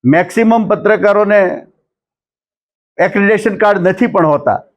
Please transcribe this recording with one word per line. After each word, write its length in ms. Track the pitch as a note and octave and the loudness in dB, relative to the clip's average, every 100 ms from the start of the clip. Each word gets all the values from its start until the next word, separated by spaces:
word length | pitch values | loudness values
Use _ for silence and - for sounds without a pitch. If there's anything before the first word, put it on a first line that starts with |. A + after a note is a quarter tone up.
મેક્સિમમ 600 | B2 D#3+ F3+ - A3+ A#3 G#3 | 2 0 0 -2 0 0 0
પત્રકારોને 720 | G#3 G3+ G#3+ G#3 G3+ G#3 G#3 F#3 - - _ _ _ _ _ _ _ _ _ _ _ _ - | -2 0 0 2 0 2 2 0 -4 -14 _ _ _ _ _ _ _ _ _ _ _ _ -4
એક્રિડિટેશન 600 | F3+ G3+ G3+ G#3+ A3+ G3+ | -2 0 0 0 -2 0
કાર્ડ 300 | G#3 G3+ F3+ | 0 2 0
નથી 200 | - A#3+ | 0 -2
પણ 180 | - D#3 | 0 0
હોતા. 360 | D3 C3+ G2+ - | 0 -2 -4 -8